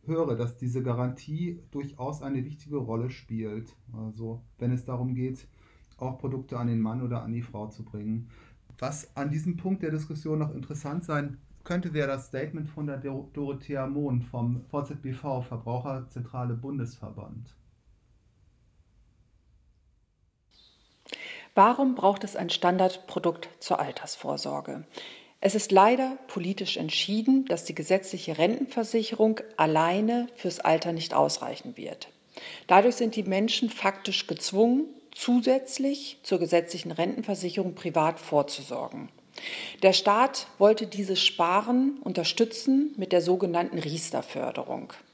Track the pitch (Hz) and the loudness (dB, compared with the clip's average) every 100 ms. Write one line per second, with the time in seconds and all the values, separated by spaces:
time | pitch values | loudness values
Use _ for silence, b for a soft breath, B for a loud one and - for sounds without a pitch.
0 | 139 165 147 113 120 - 127 127 127 120 | -2 -2 0 0 -2 -4 -4 -2 -2 -2
1 | 127 127 - 156 175 170 - 143 139 - | -2 -4 -8 -4 -4 -6 -10 -8 -8 -8
2 | 135 151 139 135 123 - 147 143 113 113 | -8 -8 -6 -4 -4 -10 -6 -6 -2 -2
3 | 127 - - 113 107 107 113 - - 113 | -4 -8 -8 -6 -6 -8 -12 -20 -16 -10
4 | 110 107 113 117 - - 123 123 123 123 | -10 -8 -10 -10 -14 -4 -2 -2 -4 -4
5 | 127 127 131 131 - b b b b _ | -2 -2 -4 -6 -14 b b b b _
6 | 131 127 139 131 - 120 120 113 110 120 | -10 -6 -6 -6 -6 -4 0 0 0 -2
7 | 123 117 113 117 120 107 107 - - 104 | -4 -4 -4 -6 -6 -10 -10 -12 -12 -8
8 | 107 113 117 b b b _ - 131 151 | -4 -4 -6 b b b _ -8 -6 -6
9 | - - 143 151 180 175 185 190 160 156 | -10 -6 -2 0 -2 -4 -4 -2 -2 -4
10 | - 151 156 156 151 - - 147 143 165 | -4 -6 -2 0 -2 -4 -8 -8 -4 -6
11 | 170 151 143 131 - - - 175 175 151 | -2 -2 -2 -8 -18 -20 -4 -4 0 0
12 | 135 135 - 131 151 160 147 - 147 135 | 0 -2 -4 -6 -6 -6 -8 -6 -6 -4
13 | 139 135 139 147 139 135 - 139 135 143 | -6 -8 -8 -6 -6 -6 -6 -4 -2 -2
14 | 143 123 120 123 117 123 - 147 143 147 | 0 0 -2 -4 -2 -2 -4 -6 -6 -8
15 | 131 127 147 131 123 117 117 123 135 131 | -8 -6 -4 -4 -4 -8 -4 -4 -4 -8
16 | 127 127 117 127 123 117 131 147 120 - | -8 -12 -8 -6 -4 -4 -6 -6 -6 -10
17 | 107 - - 113 120 _ _ _ _ _ | -14 -14 -14 -14 -16 _ _ _ _ _
18 | _ _ _ _ _ _ _ _ _ _ | _ _ _ _ _ _ _ _ _ _
19 | _ _ _ _ _ _ _ _ _ _ | _ _ _ _ _ _ _ _ _ _
20 | _ _ _ _ _ _ _ _ _ _ | _ _ _ _ _ _ _ _ _ _
21 | - B B B B - 208 247 269 247 | -16 B B B B 6 8 8 2 4
22 | 190 196 202 - 175 - 175 185 185 - | 2 2 -4 -6 -4 2 2 4 2 2
23 | - 180 175 165 - - - 170 - - | -8 0 0 -2 -12 -14 -4 -2 -2 -6
24 | - - 143 143 143 143 - 139 151 B | -10 -8 -4 -4 -4 -6 -8 -12 -12 B
25 | B B B B 196 208 - 190 208 254 | B B B B 2 2 6 8 8 6
26 | 262 269 - - 175 196 190 - 160 - | 0 -4 -8 -6 -4 -4 -4 -4 -2 -2
27 | - 214 220 269 269 165 - 160 156 190 | 0 2 6 4 4 -2 -2 -6 2 2
28 | 190 185 - 156 175 240 269 - 214 226 | 2 -8 -6 2 4 4 -2 -2 0 0
29 | 214 214 220 220 - - 160 156 165 190 | 0 4 4 4 -6 2 4 6 4 4
30 | 214 240 240 - 180 - - 160 170 165 | 2 0 -2 -4 -6 0 2 4 2 -4
31 | 165 135 147 - 120 - 127 - - - | 0 2 2 0 -6 -8 -12 -12 -12 -12
32 | - _ _ B B B B 185 233 240 | -16 _ _ B B B B 8 8 4
33 | 226 220 190 190 226 - 226 - 196 196 | 0 0 0 2 2 2 -2 0 -2 0
34 | - 185 - - - 190 233 254 311 - | -4 -4 -4 -6 -2 4 4 4 0 -8
35 | - - - 247 233 262 262 - 269 285 | -20 -6 2 4 4 2 0 -2 -2 -2
36 | - - - 185 165 170 165 180 165 160 | -8 -14 -2 0 4 2 2 -8 -8 -2
37 | 175 - 214 196 180 185 180 170 170 156 | -2 -2 -4 -4 -4 -2 -4 -4 -2 2
38 | 156 165 - 147 143 - 127 120 127 - | 2 0 2 2 2 -6 -8 -6 -6 -10
39 | 110 - _ B B B B B 190 185 | -14 -16 _ B B B B B 6 6
40 | 208 208 269 262 - - 202 220 208 196 | 4 4 4 0 -12 6 6 6 0 -4
41 | 190 185 - - 170 190 214 247 269 285 | -2 2 2 4 4 4 4 2 2 0
42 | 185 180 165 - 226 - - 269 294 247 | -4 0 0 2 2 2 4 4 4 -2
43 | 185 175 170 185 180 170 175 170 156 160 | 2 4 4 2 2 2 0 -2 -4 -4
44 | - 135 - 139 127 - - 135 135 - | -4 -4 -4 -6 -4 -4 -6 -8 -8 -16
45 | _ | _